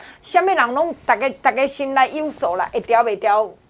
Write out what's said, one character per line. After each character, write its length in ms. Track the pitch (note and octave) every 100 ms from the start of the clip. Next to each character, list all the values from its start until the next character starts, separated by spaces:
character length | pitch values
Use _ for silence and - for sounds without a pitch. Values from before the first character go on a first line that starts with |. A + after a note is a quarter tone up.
| - -
什 200 | - F#4
么 140 | F#4 F4
人 180 | A#3+
拢 220 | B3+ B3 - -
大 120 | A3
家， 120 | C4 C4
大 100 | C4+
家 160 | A#3+ C4+
心 260 | C#4 C4+
内 160 | C4+ C4
有 180 | D4+ D4+
数 240 | - E3+ F3+
啦， 140 | F3
会 80 | A#3+
调 240 | - A3+
袂 160 | A#3 G3+
调？ 320 | G#3+ G#3 G#3 - _